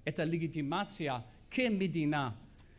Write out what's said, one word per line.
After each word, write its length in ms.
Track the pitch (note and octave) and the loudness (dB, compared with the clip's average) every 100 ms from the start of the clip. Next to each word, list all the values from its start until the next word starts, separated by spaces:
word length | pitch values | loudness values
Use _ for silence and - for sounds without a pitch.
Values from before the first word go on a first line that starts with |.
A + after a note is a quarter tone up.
| - | -4
את 120 | E3 | -2
הלגיטימציה 1000 | D#3+ E3 D#3+ D#3 C#3 F3 G3+ - D3+ B2 - - - | 0 0 -2 -2 -2 0 -2 -2 -2 -2 -6 -16 -4
כמדינה 800 | - B3 G3+ F#3+ D#3+ D3 D3 C3 G#2 - - - | 0 2 2 2 2 2 2 0 -4 -12 -20 -20